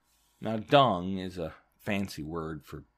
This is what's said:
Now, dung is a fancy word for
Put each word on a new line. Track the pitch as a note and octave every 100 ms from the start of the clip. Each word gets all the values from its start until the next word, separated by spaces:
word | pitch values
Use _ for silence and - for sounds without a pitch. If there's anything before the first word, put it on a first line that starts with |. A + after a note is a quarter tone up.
| _ _ _ _
Now, | A2+ A2
dung | G2+ D3 C3 F#2 F2+ F#2+
is | F#2 F2+
a | D#2 - _ _
fancy | - G2+ G2 -
word | D2+ E2 D#2+ D#2+ -
for | D2+ -